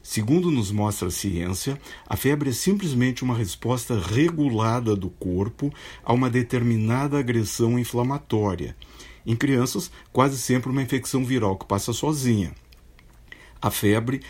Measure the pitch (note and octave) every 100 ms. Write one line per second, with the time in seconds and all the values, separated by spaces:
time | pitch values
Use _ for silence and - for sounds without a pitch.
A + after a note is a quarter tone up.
0 | - - G#2+ E3 F3 C#3 F#2+ G#2 G#2 G#2
1 | F2+ E2+ G2+ E2+ F2 F#2 - C#3+ - -
2 | - G#2 C3 D3 C#3+ A#2 - G3+ F#3 B2
3 | B2+ B2 B2+ A#2 G2 - A#2 B2 - A2+
4 | F2 A2+ E3+ E3 C#3+ A2 A2 A#2+ A2+ G2+
5 | F#2 - F#2 F2+ G#2+ - C#3+ D3 - -
6 | - A#2+ B2+ A#2+ A#2+ B2 A#2+ A2+ A2 B2
7 | C#3+ C#3+ B2 A2+ G#2 - A#2 A#2+ A#2 A#2+
8 | B2 C#3 - A2 G#2 F2 - - - -
9 | - - - A#2 C#3 C3 B2 G2+ - -
10 | - - C3+ C3+ - B2+ B2+ C3+ B2 C#3
11 | - C3 B2 B2+ G#2 F#2+ - G2+ - G#2+
12 | C#3+ D#3 B2+ A2 E2 - - - - -
13 | - - - - - - - - G#2 G#2+
14 | A#2 C3+